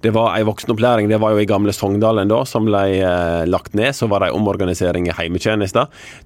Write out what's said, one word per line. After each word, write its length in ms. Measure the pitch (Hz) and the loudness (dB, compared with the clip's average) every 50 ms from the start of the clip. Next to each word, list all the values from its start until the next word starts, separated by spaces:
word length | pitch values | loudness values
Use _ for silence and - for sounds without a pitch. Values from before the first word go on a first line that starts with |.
det 120 | - 113 107 | 0 0 2
var 200 | 110 117 110 87 107 | 2 2 2 0 0
en 80 | 107 107 | 0 0
voksenopplæring, 600 | 107 - - - 117 107 113 123 120 113 104 104 | -2 -4 -4 -4 -2 2 2 2 2 2 2 2
det 100 | 110 107 | 2 2
var 120 | 107 110 | 2 2
jo 80 | 110 104 | 2 2
i 60 | 104 | 2
gamle 280 | 101 107 98 101 101 101 | 2 2 2 2 0 -2
Sogndalen 560 | - - 98 98 101 107 110 113 107 95 101 | -2 -2 0 0 2 2 2 2 2 2 2
da, 160 | 107 - 135 | 0 0 0
som 180 | 139 - - 107 | -2 -2 -2 0
ble, 360 | 110 104 101 98 98 95 95 95 | 0 2 2 2 2 0 0 0
eh, 420 | 92 87 87 87 85 85 85 82 | 0 0 0 0 0 -2 -2 0
lagt 280 | 85 92 92 - - - | 0 -2 -2 -4 -4 -4
ned. 160 | 104 110 135 139 | -2 -2 -2 -2
Så 140 | - - 110 | -2 -2 0
var 140 | 101 98 | 0 0
det 80 | 95 87 - | 0 0 0
en 60 | 90 | 0
omorganisering 680 | 107 101 98 95 95 90 90 - 95 87 87 90 87 87 | 0 0 0 0 -2 -2 -2 0 0 0 0 0 -2 -2
i 20 | 85 | -4
heimetjenesta. 760 | - 85 82 87 92 - 113 107 104 101 95 - 117 135 - - - - - - - - | -4 -4 -4 -4 -2 0 0 0 0 -2 0 0 0 -2 -2 -6 -20 -20 -20 -20 -20 -18